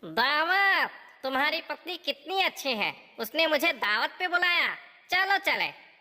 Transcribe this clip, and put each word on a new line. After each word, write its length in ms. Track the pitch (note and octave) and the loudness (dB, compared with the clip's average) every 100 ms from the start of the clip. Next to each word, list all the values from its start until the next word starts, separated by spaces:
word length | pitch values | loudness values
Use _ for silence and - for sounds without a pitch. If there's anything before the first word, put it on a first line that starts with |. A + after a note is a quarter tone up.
दावत, 840 | F#3+ D#3+ B3 D4 E4 F#4 G4 F#4 C4 - - - | -8 0 0 2 2 2 4 2 0 -6 -20 -10
तुम्हारी 380 | C4 C4 C#4+ D#4 | -4 0 0 -2
पत्नी 360 | D#4+ D4 - F4 | -6 -12 -10 -10
कितनी 460 | - C#4 D4+ F#4+ | -6 -6 -4 -2
अच्छी 280 | F4+ - C#4 | -2 -2 -6
है, 220 | A#3 F3+ C#3+ - - | -2 -2 -4 -16 -10
उसने 280 | A3+ D4 D#4+ | -8 0 2
मुझे 260 | D4+ D#4+ | 2 2
दावत 380 | C#4 G#3 G#3 D4 - | 0 0 0 0 -2
पे 100 | F#4 | -2
बुलाया, 460 | F4 F4+ F4 C#4 F3 - - _ | 0 2 2 0 -2 -12 -20 _
चलो 280 | F4+ F#4 G4 | -2 2 2
चले। 320 | F#4+ B3 E3+ - - _ | 2 0 -2 -6 -20 _